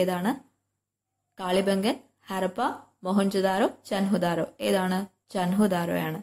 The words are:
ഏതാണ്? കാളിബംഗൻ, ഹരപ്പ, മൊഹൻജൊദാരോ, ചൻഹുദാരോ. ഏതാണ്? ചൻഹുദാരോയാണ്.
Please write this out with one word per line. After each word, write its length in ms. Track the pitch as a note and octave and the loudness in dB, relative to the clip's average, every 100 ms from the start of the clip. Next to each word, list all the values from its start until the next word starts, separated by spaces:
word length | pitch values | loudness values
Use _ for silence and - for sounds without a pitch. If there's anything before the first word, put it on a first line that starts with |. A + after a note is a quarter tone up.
ഏതാണ്? 300 | F3+ F3+ G3 - - _ _ _ _ _ _ _ _ - | 0 0 -2 -4 -10 _ _ _ _ _ _ _ _ -8
കാളിബംഗൻ, 560 | F3+ F#3 G3 G3 A3 - - _ - | 0 2 2 2 0 -4 -10 _ -8
ഹരപ്പ, 300 | F#3+ F#3 F#3 F3+ - - _ F#3 | -4 -2 -2 -4 -4 -14 _ 0
മൊഹൻജൊദാരോ, 600 | G3+ G3 G3 F#3+ F#3+ D4 - - | 2 2 2 2 2 0 -2 -4
ചൻഹുദാരോ. 560 | G3 G3 G3+ F3 E3+ - - G#3 | -2 2 2 2 0 -4 -4 0
ഏതാണ്? 320 | G3 F#3 F#3 G3 _ _ F#3+ | 0 0 -2 -4 _ _ -4
ചൻഹുദാരോയാണ്. 840 | F3+ G3 G#3 F3 E3+ F3 D#3+ D#3+ | 0 2 2 2 -2 -2 -4 -6